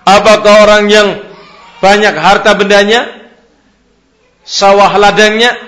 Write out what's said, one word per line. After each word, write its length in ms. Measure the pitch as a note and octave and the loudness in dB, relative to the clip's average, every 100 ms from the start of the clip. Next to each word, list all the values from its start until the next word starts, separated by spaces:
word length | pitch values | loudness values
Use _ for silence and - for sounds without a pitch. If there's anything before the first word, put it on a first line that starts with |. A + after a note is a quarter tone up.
Apakah 640 | - G#3 A3 G#3 G#3 G#3 | 2 0 2 0 2 4
orang 240 | G#3 G#3 G#3 | 4 2 0
yang 180 | G#3+ G3+ - - - - - - - | 0 0 -6 -16 -20 -20 -20 -20 -4
banyak 400 | F#3+ G#3 G#3+ D#3 | -2 0 -2 -2
harta 400 | E3+ G#3 G#3+ F#3+ | -2 0 0 -2
bendanya, 720 | G3+ G3+ G3+ A#3 C#4+ - - _ _ _ _ _ _ _ _ _ _ _ | 0 0 0 -2 -4 -16 -20 _ _ _ _ _ _ _ _ _ _ _
sawah 560 | - - G3 G3+ F#3+ G3 | -12 -4 0 2 0 0
ladangnya? 560 | G3+ G3 G#3+ G#3+ A#3+ - | 0 0 -2 0 -4 -4